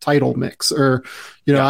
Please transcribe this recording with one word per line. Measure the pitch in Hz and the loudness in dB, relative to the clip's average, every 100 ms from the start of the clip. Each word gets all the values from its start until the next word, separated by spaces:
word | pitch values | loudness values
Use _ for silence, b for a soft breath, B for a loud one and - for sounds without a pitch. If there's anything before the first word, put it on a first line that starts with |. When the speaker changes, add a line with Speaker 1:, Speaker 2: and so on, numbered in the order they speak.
Speaker 1:
title | - 147 127 | -2 0 0
mix, | 123 135 - - | -2 -6 -6 -4
or, | 143 135 127 - B B B | 2 2 0 -4 B B B
you | - | 0
know, | 139 | 2
Speaker 2:
Yeah. | 135 | 2